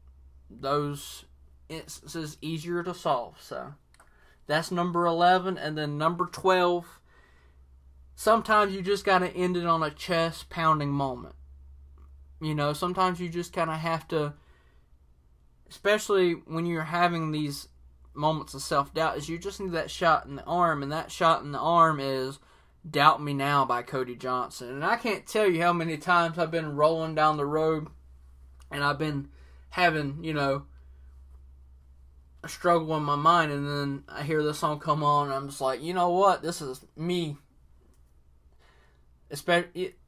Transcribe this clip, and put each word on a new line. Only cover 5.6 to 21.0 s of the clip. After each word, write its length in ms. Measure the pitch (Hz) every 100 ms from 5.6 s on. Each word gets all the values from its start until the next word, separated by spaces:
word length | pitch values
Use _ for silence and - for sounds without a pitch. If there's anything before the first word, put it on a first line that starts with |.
| 151 151
then 220 | 147 147
number 280 | 160 175 170
twelve, 760 | - 190 185 175 175 175 - _ _ _ _ _ - - - - - - -
sometimes 580 | - 226 220 214 208
you 60 | 196
just 240 | 185 202
gotta 240 | 202 190 180
end 280 | 175 180 175
it 100 | 170
on 160 | 165
a 80 | 156
chest-pounding 1000 | 151 - 170 165 160 - - 160 156 143
moment. 440 | 143 139 123 82 - - - - - - - - - - -
You 140 | 156
know, 180 | 151 147
sometimes 480 | 147 180 185 185 175
you 80 | 175
just 240 | 170 170
kinda 240 | - 165 160
have 320 | 165 165 -
to, 240 | 165 147 147 - - _ - _ - _ _ _ _ _ _ -
especially 640 | - 202 214 - 196 180
when 320 | 170 - 160
you're 200 | 175 170
having 460 | 156 170 175 170 160
these 380 | 151 151 143 - - - - -
moments 400 | - 151 156 -
of 80 | 135
self-doubt, 560 | - 151 139 - 160 127
is 100 | 143
you 100 | 170
just 220 | 196 190
need 120 | 196
that 180 | 170 -
shot 360 | - 170 156 135
in 100 | 139
the 80 |
arm, 380 | - 170 170 151
and 80 | 139
that 200 | 156